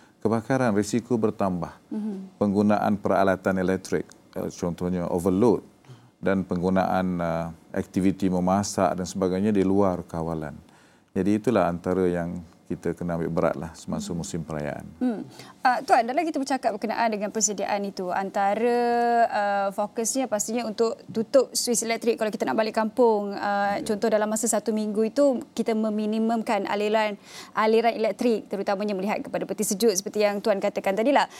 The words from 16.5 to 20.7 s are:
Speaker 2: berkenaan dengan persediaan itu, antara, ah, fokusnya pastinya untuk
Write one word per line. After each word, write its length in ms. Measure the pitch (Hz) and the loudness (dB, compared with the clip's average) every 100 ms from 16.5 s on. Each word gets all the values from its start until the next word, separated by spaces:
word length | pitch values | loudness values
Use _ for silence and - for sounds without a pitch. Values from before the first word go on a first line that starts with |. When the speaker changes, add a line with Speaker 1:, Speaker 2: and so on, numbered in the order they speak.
| 262 233 | -2 -2
Speaker 2:
berkenaan 400 | 208 220 - 233 | -2 -4 -2 -2
dengan 240 | 214 208 226 | -2 -4 -2
persediaan 480 | 214 190 196 208 | -2 -2 -2 -2
itu, 240 | 202 196 185 185 | -4 -6 -4 -4
antara, 640 | 196 208 196 208 240 240 240 240 240 233 233 | -2 0 0 2 2 2 2 2 2 2 2
ah, 400 | 214 202 202 196 196 | 2 0 0 -2 -2
fokusnya 560 | 208 - 226 262 262 | -4 -4 -2 -2 -2
pastinya 320 | 214 - 233 | -2 -2 -2
untuk 320 | 226 | -4